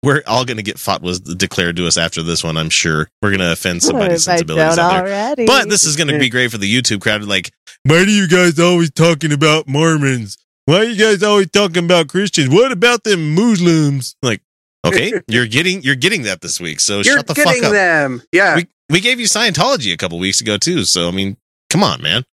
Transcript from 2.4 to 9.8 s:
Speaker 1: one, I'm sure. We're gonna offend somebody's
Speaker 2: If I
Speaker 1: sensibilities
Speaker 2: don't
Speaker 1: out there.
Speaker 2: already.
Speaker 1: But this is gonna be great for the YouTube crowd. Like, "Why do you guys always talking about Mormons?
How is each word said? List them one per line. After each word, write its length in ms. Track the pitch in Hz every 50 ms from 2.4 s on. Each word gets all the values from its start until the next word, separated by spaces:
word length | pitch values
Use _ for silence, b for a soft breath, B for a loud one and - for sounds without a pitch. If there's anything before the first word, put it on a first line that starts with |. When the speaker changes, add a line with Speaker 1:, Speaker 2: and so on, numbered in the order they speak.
| -
Speaker 1:
one, 140 | 85 80 80
I'm 120 | 80 80
sure. 400 | - - - 85 78 76 78 - _ _
We're 100 | - 104
gonna 200 | 98 95 92 85 82
offend 300 | - - 95 87 87 -
somebody's 440 | - - 254 202 180 170 165 165 -
Speaker 2:
If 60 | 180
I 20 |
Speaker 1:
sensibilities 400 | 170 165 156 160 165 156 156 165
Speaker 2:
don't 100 | 170 170
Speaker 1:
out 200 | 175 185 185 180
there. 80 | 196 202
Speaker 2:
already. 320 | 202 208 240 302 269 233
Speaker 1:
But 240 | 214 262 277 226 -
this 160 | 202 196 -
is 100 | 160 147
gonna 240 | 147 165 143 139 151
be 80 | 139 123
great 240 | 113 127 127 120
for 60 | 113 110
the 120 | 98 98 110
YouTube 260 | 127 127 - 110 101
crowd. 240 | - 113 107 104 104
Like, 280 | 104 101 95 85 - _ _ _ B B B _
"Why 200 | 135 151 170 185
do 80 | 202
you 160 | 214 208 196 165
guys 320 | 165 180 180 175 160 143
always 320 | 170 175 180 175 170 156
talking 400 | - - 160 170 170 143 165 156
about 340 | 147 143 151 156 151 160 151 139
Mormons? 720 | 131 143